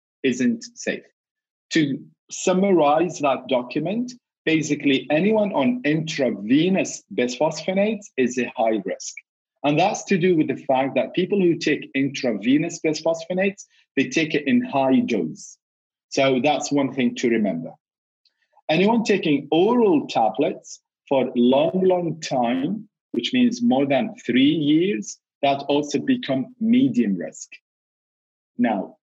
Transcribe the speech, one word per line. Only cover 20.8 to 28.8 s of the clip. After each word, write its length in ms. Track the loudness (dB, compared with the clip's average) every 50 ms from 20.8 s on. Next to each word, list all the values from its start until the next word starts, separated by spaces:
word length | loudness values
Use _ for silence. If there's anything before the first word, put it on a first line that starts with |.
| _ _ _ _ _ -2 0
for 180 | 0 0 0 0
long, 480 | 2 4 4 4 4 2 2 0 2 2
long 340 | 2 2 2 0 -4 -6 -6
time, 680 | -8 -4 -2 0 0 0 0 -2 -2 -4 -4 -6 -8 -14 _ _ _ _
which 240 | -6 -6 -4 -2 2
means 260 | 2 2 2 2 2 0
more 220 | 2 2 2 2
than 300 | 2 2 0 0 -2 -6 -8 -6
three 300 | 0 2 4 4 4 2 2 2 2 2
years, 460 | 2 2 0 -2 -4 -8 -10 -16 -18 _ _ _ _ 0
that 160 | 0 0 0 -2 0
also 300 | 0 0 0 -2 -4 -4
become 560 | 0 0 -2 -2 -2 -4 -4 -4 -4 -6 -4 -2
medium 600 | 2 4 4 4 4 4 2 2 2 2 0 -2
risk. 320 | -4 -8 -12 -16 -20 -20 -20 -20 _ _ _ _ _ _ _ _ _ _ _ _ _ _ _ _ _ _ _
Now, 400 | -2 0 0 0 -2